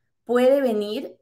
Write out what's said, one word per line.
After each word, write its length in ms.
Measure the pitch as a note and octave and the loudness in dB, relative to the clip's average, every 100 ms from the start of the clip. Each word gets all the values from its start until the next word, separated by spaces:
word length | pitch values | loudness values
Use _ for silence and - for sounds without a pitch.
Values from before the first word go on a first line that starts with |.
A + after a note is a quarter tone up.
| _ _ | _ _
Puede 380 | - A#3+ B3+ C#4+ | -4 0 2 2
venir 560 | B3+ G#3+ G#3 A3+ E4+ - | 2 -2 -4 -8 -12 -16